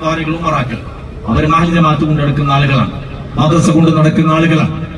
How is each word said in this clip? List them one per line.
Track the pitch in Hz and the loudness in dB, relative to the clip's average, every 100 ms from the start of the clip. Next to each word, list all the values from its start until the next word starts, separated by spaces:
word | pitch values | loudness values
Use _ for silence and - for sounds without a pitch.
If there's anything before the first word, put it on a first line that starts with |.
ഭാരകൾ | 160 160 156 165 | -4 -4 -4 -4
ഉമറാക്കൾ, | 180 147 120 113 - - - - - | -2 -2 -4 -8 -10 -14 -14 -10 -2
അവര് | 131 151 | 0 2
മഹല്ല് | 165 170 170 | 2 2 2
ജമാഅത്ത് | 156 147 151 | 2 2 0
കൊണ്ട് | 147 | 0
നടക്കുന്ന | 143 139 143 | 0 0 0
ആളുകളാണ്, | 139 135 131 104 - - - - - | 0 2 2 0 -6 -10 -12 -8 -2
മദ്രസ | 151 170 - | 2 2 4
കൊണ്ട് | 156 160 156 | 4 4 4
നടക്കുന്ന | 156 160 160 | 2 2 2
ആളുകളാണ്. | 160 165 160 - - - | 2 2 2 0 -4 -10